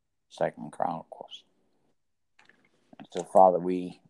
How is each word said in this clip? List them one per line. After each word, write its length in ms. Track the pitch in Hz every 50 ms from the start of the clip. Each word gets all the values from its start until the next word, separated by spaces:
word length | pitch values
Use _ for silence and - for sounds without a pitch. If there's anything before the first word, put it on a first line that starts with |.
| _ _ _ _ _ _
Second 440 | - - 87 80 - - - 73
Chronicles. 720 | - - - 87 82 82 - - - - - - - - - _ _ _ _ _ _ _ _ _ _ _ _ _ _ _ _ _ _ - - - _ _ _ _ _ _ _ _ - -
And 100 | - -
so, 120 | - 92
Father, 360 | 85 - - 98 95 92 87 87
we, 420 | 87 92 92 90 90 87 87 - _